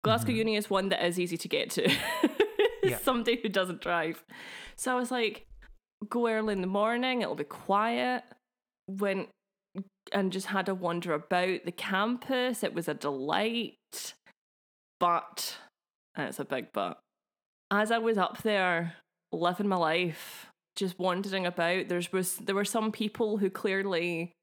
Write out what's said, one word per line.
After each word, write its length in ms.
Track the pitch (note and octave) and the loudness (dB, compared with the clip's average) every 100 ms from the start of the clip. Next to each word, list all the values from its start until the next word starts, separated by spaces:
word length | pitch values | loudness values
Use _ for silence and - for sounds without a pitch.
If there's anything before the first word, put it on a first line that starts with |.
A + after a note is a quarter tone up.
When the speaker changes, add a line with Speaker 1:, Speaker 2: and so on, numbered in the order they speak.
Speaker 1:
Glasgow 260 | G#3+ A3+ A#3 | 4 2 2
Speaker 2:
Mm-hmm. 60 | A3+ | 0
Speaker 1:
Uni 160 | A3 G#3+ | 2 0
is 140 | G#3 | 2
one 180 | G3 G3 | 0 4
that 160 | F#3+ F3 | 4 4
is 140 | F3 | 2
easy 180 | F3 E3 | 0 -2
to 100 | - | -2
get 220 | D3 - | -2 0
to. 160 | - - - | 2 2 2
<laughs> 40 | A5+ B5 D#4 - G#4+ - G#4+ A#4 | 0 2 0 2 0 4 2 4
Speaker 2:
Yeah. 160 | F#4+ A#3 | 2 2
Speaker 1:
Somebody 380 | - A#3 A#3 A#3 | 0 2 2 0
who 80 | A#3 | 0
doesn't 320 | G3 F#3 F3 | 0 -2 -2
drive. 420 | - F3 D#3 E3+ - - - - - - | -2 0 0 -4 -14 -18 -16 -16 -16 -6
So 160 | - | -2
I 20 | B3+ | 0
was 160 | A#3+ | 0
like, 320 | B3+ A3 G#3+ - - - - _ _ G#3+ | 0 0 -2 -16 -20 -20 -20 _ _ -4
"Go 200 | A#3+ A#3 | 0 2
early 240 | A3 A3 | 2 0
in 80 | G3+ | 0
the 60 | F#3 | 0
morning, 540 | G3+ G#3+ A#3+ B3+ B3+ | 2 2 2 0 0
it'll 140 | G#3 - | 0 -2
be 80 | |
quiet." 800 | D3 - - G3 A3 A#3+ B3 B3+ - - _ _ _ _ - | -6 -10 0 2 4 2 0 -2 -6 -20 _ _ _ _ -12
Went 400 | G3 G3+ F#3+ - _ _ _ _ - F#3+ _ - | -2 0 0 -4 _ _ _ _ -12 -12 _ -4
and 180 | G3+ F#3+ | 0 0
just 160 | F3+ F#3+ | -2 -2
had 220 | F#3+ F#3 | -2 0
a 60 | F#3+ | -2
wander 380 | F3 E3+ F3 | -2 -2 0
about 520 | D3+ D#3 F3+ F#3 F3+ - | -2 0 0 2 -2 -6
the 60 | |
campus. 880 | - - F#3+ G#3+ B3 - C4 B3 A#3 | -8 -2 0 0 -2 -2 -2 -2 -2
It 100 | G3+ | -4
was 140 | E3+ E3 | -2 -4
a 60 | |
delight. 800 | - C#3+ C#3 C#3 E3 G#3+ A#3 G#3+ - _ - - - - _ _ _ _ _ _ _ | -4 -4 -4 -2 0 0 -2 -6 -10 _ -12 -12 -14 -20 _ _ _ _ _ _ _
But, 580 | F3 E3+ - - - - - _ _ _ _ - | 2 2 -2 -10 -8 -10 -18 _ _ _ _ -6
and 120 | C#3+ | -6
it's 100 | - | -6
a 60 | - | -6
big 220 | C3 - | -6 -4
but, 260 | - F#2 - _ _ _ _ _ _ _ | -2 -2 -4 _ _ _ _ _ _ _
as 200 | G3+ G#3+ | 2 2
I 60 | A#3 | 2
was 200 | A3+ G#3+ | 2 2
up 240 | F3+ - | 2 0
there 500 | A3 G#3 F#3 E3+ E3+ - _ _ _ | 0 4 4 2 0 -6 _ _ _
living 340 | E3 F3 F3+ G#3 | 0 0 2 0
my 80 | F#3 | 2
life, 720 | D#3+ E3 F3+ D#3 - - - _ _ - | 4 2 0 -4 -12 -16 -18 _ _ -4
just 200 | F#3+ F3+ | -4 0
wandering 480 | F#3 F3+ G3 F#3+ F3+ | 0 0 0 0 -2
about, 440 | F3+ E3+ F#3 - | 2 2 2 0
there's, 220 | F3 F3 | -2 0
was, 240 | F#3+ F3+ - | 0 0 -2
there 180 | - G3+ | -2 0
were 80 | |
some 280 | G3+ A#3 A3 | 2 0 0
people 460 | G#3 G#3+ - A3 G#3 | 0 -4 0 0 2
who 120 | G3 | 0
clearly 840 | - G#3+ F#3+ G3 F3 F3 E3+ E3+ _ | 0 -2 0 0 0 0 -2 -4 _